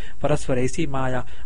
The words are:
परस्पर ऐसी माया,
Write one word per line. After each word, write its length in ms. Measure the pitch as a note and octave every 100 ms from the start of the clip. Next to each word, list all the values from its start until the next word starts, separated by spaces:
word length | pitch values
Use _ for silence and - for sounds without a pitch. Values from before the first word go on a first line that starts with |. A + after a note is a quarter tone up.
| - -
परस्पर 360 | C#3+ D3 - B2+
ऐसी 280 | B2+ E3+ D3+
माया, 400 | C3+ C3 B2+ A#2+ -